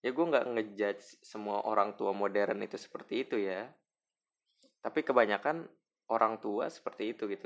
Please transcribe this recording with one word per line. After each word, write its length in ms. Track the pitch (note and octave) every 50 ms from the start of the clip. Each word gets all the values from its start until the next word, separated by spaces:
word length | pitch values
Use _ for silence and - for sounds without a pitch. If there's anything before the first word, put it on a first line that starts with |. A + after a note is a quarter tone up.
Ya, 80 | - B2
gua 160 | B2+ D3+ E3+
nggak 320 | E3+ C#3+ A#2+ - B2 A#2
ngejudge 640 | A2+ G#2+ G#2 G2+ G2+ G#2 G2+ G2+ - - - - -
semua 400 | - - - G#2+ G#2 G#2 G2+ G#2 - A2
orang 240 | G#2+ G#2 G2+ G#2 G2+
tua 240 | - G2+ G2 G2
modern 400 | G2+ G2+ G2 G2 G2+ G2+ G2 G2+ G2+ G2+
itu 160 | - - -
seperti 400 | - - - - - - - B2+
itu 160 | C3+ - B2+
ya. 320 | G#2+ G2 F#2+ F#2 G2 A2+ C#3+ - _ _ _ _ _ _ _ _ _ _ _ _ _ _ _ _ _ _ - _ _
Tapi 240 | - - - D#3 D3+
kebanyakan 640 | - B2+ B2 A2+ G#2 G#2 G2 - D3 D#3+ E3 - - - _ _ _ _ _ _ -
orang 320 | A2+ A2+ A2+ A2+ A2+ -
tua 240 | - G#2+ G2+ A2+ D3 E3+ -
seperti 400 | - - - - - G#2+ A2+ A2
itu 160 | - A2+ G2+
gitu, 160 | G2 - -